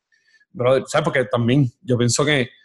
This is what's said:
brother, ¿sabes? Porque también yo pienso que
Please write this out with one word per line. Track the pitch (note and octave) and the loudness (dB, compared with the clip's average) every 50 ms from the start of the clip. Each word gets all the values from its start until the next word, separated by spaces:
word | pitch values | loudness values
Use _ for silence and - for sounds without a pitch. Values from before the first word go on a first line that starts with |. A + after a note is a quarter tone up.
| _ _ _ _ _ _ _ _ _ _ | _ _ _ _ _ _ _ _ _ _
brother, | - F#2+ A#2+ B2 C3+ C3 C3 | -8 -2 0 2 2 0 0
¿sabes? | - - D3+ D3+ | -2 -2 -2 -2
Porque | E3 - C#3 B2 | 0 0 -2 -2
también | - - A#2 A#2 A#2 B2+ D3 C#3+ A#2+ - _ | 0 -2 -2 0 2 2 2 2 0 -2 _
yo | - - C#3 | -6 -2 -2
pienso | A#2 A#2+ A#2+ - - D3 | 0 0 0 0 0 0
que | D3 D3+ C3+ A#2+ - - _ | 0 0 0 -2 -4 -8 _